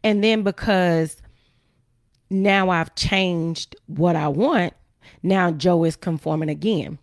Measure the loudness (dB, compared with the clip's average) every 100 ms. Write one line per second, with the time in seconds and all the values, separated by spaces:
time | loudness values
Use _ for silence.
0 | 2 2 2 2 0 -2 0 2 2 2
1 | -2 -6 -20 _ _ _ _ _ _ _
2 | _ _ _ 0 2 2 2 0 -2 -4
3 | -2 0 0 0 -4 -6 -12 -18 -12 0
4 | 0 2 0 0 2 2 -2 -6 _ _
5 | -20 -6 0 2 2 0 2 2 2 -2
6 | -6 -6 -4 -4 -4 -4 -2 -2 -4 -12